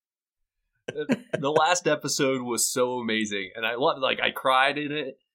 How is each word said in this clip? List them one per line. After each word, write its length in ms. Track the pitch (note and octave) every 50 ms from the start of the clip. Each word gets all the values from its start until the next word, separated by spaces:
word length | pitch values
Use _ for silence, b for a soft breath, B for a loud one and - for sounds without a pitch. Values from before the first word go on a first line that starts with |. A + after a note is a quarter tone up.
| _ _ _ _ _ _ _ _ _ _ _ _ _ _ _ _ _ -
The, 300 | - D3+ D3+ C#3+ - - - _ - -
the 140 | C3+ C#3+
last 340 | D3+ D#3 D#3 E3+ F3+ F3 -
episode 560 | D#3 D3+ D3 - C3+ - - C#3+ C3+ C3+ B2+
was 240 | B2 B2 A#2 G#2+ - -
so 300 | - C3 B2+ B2 B2+ B2
amazing, 520 | A#2 A2+ A2 A2 G#2+ G2 G2+ G2 F#2+ - -
and 100 | A2+ A2+
I 120 | A2 A#2+
loved, 240 | A#2 C3+ G#3+ F#3 C#3
like, 180 | C3 A#2+ A2+ G#2+
I 100 | A#2+ A#2
cried 440 | - - - C3+ C3 C3 C3+ C#3+ C#3+
in 140 | D3 D3+ C#3
it, 280 | D3 D3+ C#3 C3 - - _ _